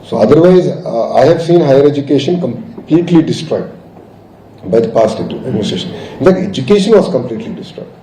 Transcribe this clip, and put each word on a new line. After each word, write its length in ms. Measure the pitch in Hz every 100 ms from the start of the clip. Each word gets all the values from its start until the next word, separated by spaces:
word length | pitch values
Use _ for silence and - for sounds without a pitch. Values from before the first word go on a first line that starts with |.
So 140 | - 113
otherwise, 500 | 113 151 175 185 151
uh, 480 | - 127 117 117 113
I 100 | 135
have 160 | 170
seen 180 | - 175
higher 260 | 151 135 143
education 540 | 139 131 143 - 175
completely 840 | 147 - - - - 160 175 170
destroyed 480 | 147 - - 104 90 - - - - - - - - - 98
by 140 | 113
the 100 | 113
past 280 | 120 107 -
ad-, 160 | -
administration. 580 | - 131 - 95 - - - - -
In 60 | 151
fact, 120 | 185
education 560 | - - 131 202 196
was 160 | 214 -
completely 460 | 131 120 110 - -
destroyed 360 | - - - -